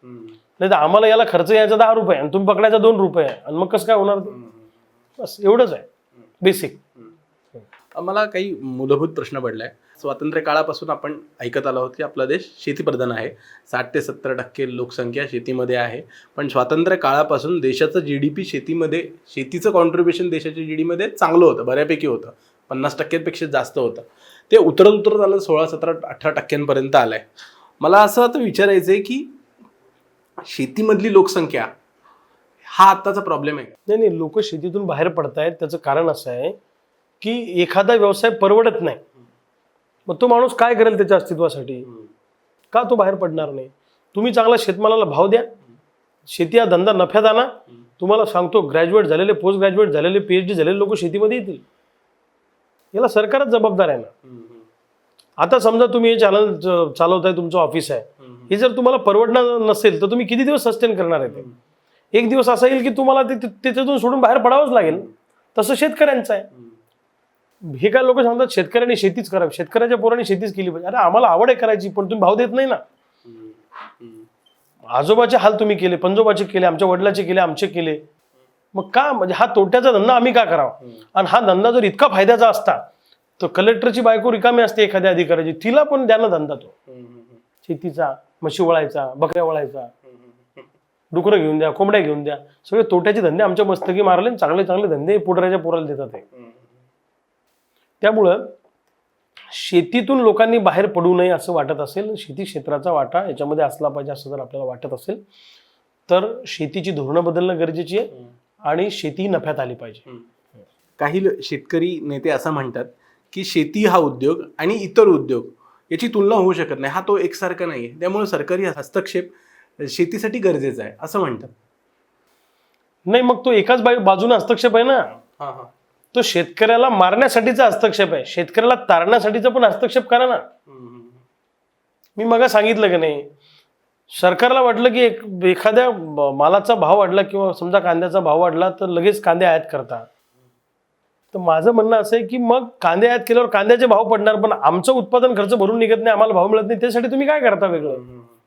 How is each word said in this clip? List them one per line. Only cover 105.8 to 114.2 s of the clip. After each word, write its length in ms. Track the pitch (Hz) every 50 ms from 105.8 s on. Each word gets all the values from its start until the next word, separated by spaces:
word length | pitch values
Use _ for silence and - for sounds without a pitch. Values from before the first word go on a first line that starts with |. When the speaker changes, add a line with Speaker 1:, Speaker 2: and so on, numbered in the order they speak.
| _ _ _ _ _ _
Speaker 2:
तर 320 | 175 185 190 220 233 247 262
शेतीची 440 | - - - 160 147 - 196 165 185
धोरणं 340 | 185 147 139 131 143 170 175
बदलणं 340 | 170 170 170 175 185 185 160
गरजेची 400 | 165 165 165 165 175 147 175 202
आहे 100 | 170 -
Speaker 1:
हम्म. 160 | - 127 123 120 _ _ _ _ _ _ 110 143
Speaker 2:
आणि 220 | 151 165 185 208
शेती 380 | 202 - - 156 143 180 190 202
नफ्यात 320 | 190 160 - 160 151 135
आली 140 | 135 123 123
पाहिजे. 360 | 120 123 117 107 117 _ 135
Speaker 1:
हम्म. 120 | 127 117 117 _ _ _ _ _ _ 117 101 _ _ _ _ _ _ _
काही 260 | 147 147 156 190 190
ल-, 160 | 190 - - -
शेतकरी 560 | - 175 - - _ - 165 165 175 180 160 151
नेते 280 | 147 143 139 139 165
असं 200 | 147 135 - 165
म्हणतात 340 | 156 147 135 127 117 127 120 120 _ _ _ _ _ _ _ _ -
की 120 | 190 190
शेती 420 | 180 - 170 156 151 151 208 214
हा 120 | 208 175 185
उद्योग 440 | 160 143 131 123